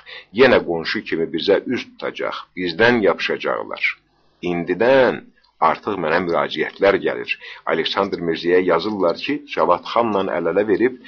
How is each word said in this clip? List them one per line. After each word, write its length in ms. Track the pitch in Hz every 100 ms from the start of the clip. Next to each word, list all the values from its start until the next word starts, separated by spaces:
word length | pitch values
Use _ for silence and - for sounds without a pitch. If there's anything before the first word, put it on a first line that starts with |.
| - - -
Yenə 300 | 101 131 98
qonşu 440 | 87 82 78 110
kimi 240 | - 82 78
bizə 300 | 78 85 95
üz 200 | - 120
tutacaq, 560 | - - 71 - 55 - -
bizdən 440 | 87 90 80 117 120
yapışacaqlar. 840 | 92 80 - 71 71 57 52 50 - - _ _ _ _
İndidən 760 | 87 87 85 90 117 135 117 76 - _ _ -
artıq 340 | 160 147 113 95
mənə 220 | 78 85
müraciətlər 760 | 87 78 71 76 76 - 98 -
gəlir. 360 | - 60 60 - - -
Aleksandr 580 | - 82 76 98 98 87
Mirzəyə 400 | 85 80 85 90
yazırlar 560 | 90 85 104 104 87 82
ki, 200 | - 147 147
Cavad 400 | - 82 85 -
xanla 360 | 117 117 101 95
əl-ələ 380 | 87 85 92 107
verib 320 | 90 127 127